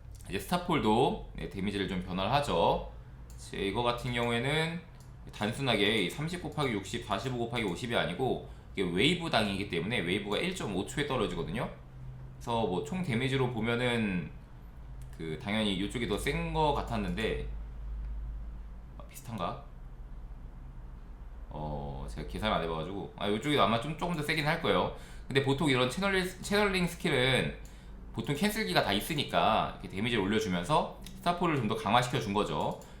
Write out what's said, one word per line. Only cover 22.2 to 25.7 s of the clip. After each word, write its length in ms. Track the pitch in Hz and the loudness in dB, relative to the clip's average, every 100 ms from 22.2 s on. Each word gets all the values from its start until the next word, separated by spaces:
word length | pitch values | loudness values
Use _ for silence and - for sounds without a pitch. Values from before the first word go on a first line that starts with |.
| 78 | -6
계산 240 | 90 107 | -4 0
안 120 | 90 | 0
해봐가지고, 500 | 82 80 80 98 78 - | 0 -2 -4 -6 -6 -2
아, 100 | 104 | 0
이쪽이 300 | 107 147 139 | 2 4 6
아마 200 | 101 117 | 6 4
좀, 160 | 147 160 | 0 -2
조금 180 | 180 165 | -2 0
더 60 | |
세긴 260 | 147 156 147 | 0 2 2
할 140 | 165 | 2
거예요. 340 | 120 90 104 - - - - | 4 4 2 -2 -10 -12 0
근데 160 | 131 | 2
보통 260 | 135 135 | 4 4
이런 200 | 160 | 4